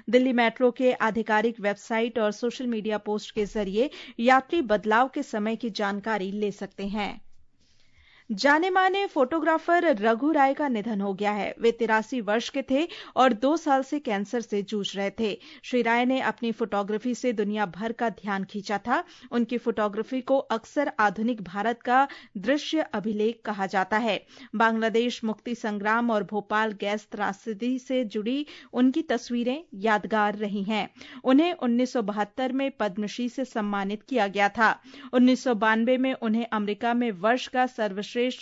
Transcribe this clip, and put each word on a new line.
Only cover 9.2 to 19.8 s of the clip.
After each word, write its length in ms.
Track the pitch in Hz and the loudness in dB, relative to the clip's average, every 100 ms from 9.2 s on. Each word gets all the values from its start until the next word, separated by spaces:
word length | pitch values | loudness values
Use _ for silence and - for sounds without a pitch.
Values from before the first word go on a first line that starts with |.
| 254 320 320 320 349 349 330 196 | 0 2 2 0 2 2 4 2
रघु 360 | 220 233 294 | 2 2 2
राय 220 | 311 269 | 4 2
का 140 | 277 285 | 2 -2
निधन 320 | 220 226 208 | -2 -2 -2
हो 140 | 202 | -2
गया 180 | 196 208 | -2 -2
है। 220 | 208 - - | -2 -4 0
वे 120 | 233 | 0
तिरासी 480 | 226 226 220 220 254 | 2 2 0 0 -4
वर्ष 280 | 202 226 - | -2 -2 -2
के 140 | 277 269 | -4 0
थे 180 | 269 339 - - - | 0 0 -6 -4 4
और 160 | 262 | 4
दो 240 | 214 269 330 | 4 2 2
साल 260 | 302 269 | 2 2
से 160 | 262 294 | 0 -4
कैंसर 420 | 269 202 202 240 | -2 -4 -2 -4
से 220 | 214 208 | -2 -4
जूझ 340 | 196 208 196 196 | -4 -4 -4 -4
रहे 140 | 196 | -4
थे। 300 | 196 220 - - - | -2 -4 -4 -12 -20
श्री 200 | - 247 | -2 0
राय 220 | 226 233 | 2 2
ने 160 | 247 262 | 2 2
अपनी 320 | - - 233 | 0 -2 -4
फोटोग्राफी 600 | 226 226 202 196 214 247 | -4 -2 -2 -2 -2 -2
से 180 | 233 254 | -2 -2
दुनिया 340 | 220 202 214 196 | 0 -2 -2 -4
भर 260 | 165 226 | -4 -6
का 160 | 233 233 | -2 -4
ध्यान 360 | - 208 196 | -4 -4 -4
खींचा 340 | 185 208 202 202 | -4 -8 -4 -4
था। 260 | 208 311 349 - - | -2 -2 -2 -14 -4
उनकी 260 | 240 226 240 | -2 0 -2
फोटोग्राफी 600 | 233 220 | -2 0